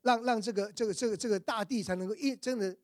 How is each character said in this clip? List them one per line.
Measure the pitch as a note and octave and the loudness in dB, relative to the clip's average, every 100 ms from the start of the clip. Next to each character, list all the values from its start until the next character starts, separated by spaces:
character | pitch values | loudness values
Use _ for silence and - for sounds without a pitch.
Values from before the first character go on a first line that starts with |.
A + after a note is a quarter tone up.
让， | B3 A#3 | 2 4
让 | B3 A3+ | 2 0
这 | G#3 | 0
个， | G3+ G3+ | -2 -2
这 | - | -2
个， | A3+ | -2
这 | F3+ A#3+ | 0 0
个， | G3 | 0
这 | A#3+ | 0
个 | G3+ | 0
大 | - A3+ | 0 -2
地 | G3+ A#3+ | 0 -2
才 | F#3 | 0
能 | F#3 F#3 | -2 -2
够 | A3 | -2
运， | C#4 A#3+ | -2 0
真 | B3+ B3 | -2 0
的 | F#3+ F#3 | -2 -4